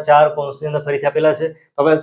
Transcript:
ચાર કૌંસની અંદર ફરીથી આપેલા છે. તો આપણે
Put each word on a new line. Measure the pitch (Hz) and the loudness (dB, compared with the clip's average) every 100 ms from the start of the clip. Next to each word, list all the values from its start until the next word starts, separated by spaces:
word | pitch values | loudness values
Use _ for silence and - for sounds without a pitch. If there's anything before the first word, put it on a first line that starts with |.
| 151 | 6
ચાર | 147 151 151 | 4 4 0
કૌંસની | 143 139 151 | -8 -8 -6
અંદર | 147 147 | -6 -4
ફરીથી | 143 143 | -4 -2
આપેલા | 151 156 151 | 0 0 0
છે. | 160 | -4
તો | 160 _ - | -8 _ -2
આપણે | 147 156 | 0 0